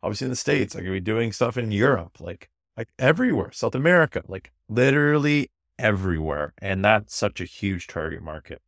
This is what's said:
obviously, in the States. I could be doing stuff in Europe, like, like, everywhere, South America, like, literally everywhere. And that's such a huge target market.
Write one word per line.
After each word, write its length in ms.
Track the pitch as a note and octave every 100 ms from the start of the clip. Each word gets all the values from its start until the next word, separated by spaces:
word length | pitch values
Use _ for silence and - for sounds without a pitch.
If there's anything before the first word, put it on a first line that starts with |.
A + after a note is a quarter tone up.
obviously, 240 | F2 G#2 C3
in 60 |
the 40 | B2
States. 400 | - C#3+ G2+ -
I 60 |
could 100 | F2+
be 80 | F#2+
doing 320 | F#2 A2 A#2
stuff 260 | G2+ A#2 A#2
in 140 | A2+
Europe, 480 | G2+ B2+ A#2+ E2+ _
like, 300 | E2+ F2 - _ _ -
like, 140 | A#2 _
everywhere, 540 | C3 E3 B3+ D3 F#2+
South 240 | - A#2 B2+
America, 480 | D3+ F3+ D#3 - -
like, 240 | F#2+ - _ _
literally 840 | A2 C3 C#3 D3 D3+ D3 D3 C3 _ _ -
everywhere. 800 | A#2 G2+ F#2+ D#2+ D#2 D2 D2 _
And 260 | G2 F#2+
that's 320 | G2+ G#2+ G#2+ -
such 240 | G#2 -
a 60 | G#2
huge 400 | - G#2 F#2 -
target 380 | - D#2+ -
market. 400 | D#2+ D#2 _ D2